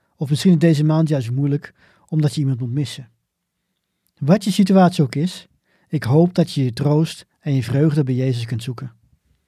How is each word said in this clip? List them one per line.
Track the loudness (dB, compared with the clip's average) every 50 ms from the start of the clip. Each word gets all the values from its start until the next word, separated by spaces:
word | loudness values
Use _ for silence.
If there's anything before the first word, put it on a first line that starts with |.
| _ _ _
of | -8 -4 -2
misschien | -2 2 4 4
is | 4 4
deze | 4 4 2 4 2
maand | 2 2 2 2 0
juist | 0 -2 -2 -4
moeilijk | -4 -2 -2 -2 -2 -4 -6 -10 _ _ _ _ _ _ _ -6
omdat | -2 0 0 0 0
je | -2
iemand | -2 -2 -2 -4
moet | -4 -6
missen. | -4 -4 -6 -6 -8 -14 -18 -20 _ _ _ _ _ _ _ _ _ _ _ _ _ _ _ _ _ _ _ _ _ -4
Wat | 2 2 2 2 2
je | 0
situatie | 0 2 2 4 6 4 4 4 4 2 -2
ook | -2 -2
is, | -4 -4 -4 -6 -10 -20 _ _ _ _ _ _ _ _ -8
ik | -6 -6 -2
hoop | 2 2 4 4 4 2
dat | 0 0 0
je | 0 -2 -2
je | -2 -2
troost | -2 -2 0 2 2 0 -2 -4 -12 -20 _ _ _
en | -6 -4 -2
je | -2 -2
vreugde | -2 0 0 2 2 2 0 0
bij | -2 -2
Jezus | -2 -2 -2 -2 -4 -6
kunt | -8 -8 -8 -8
zoeken. | -10 -12 -12 -12 -16 _ _ _ _ _ _ _ _ _ _ _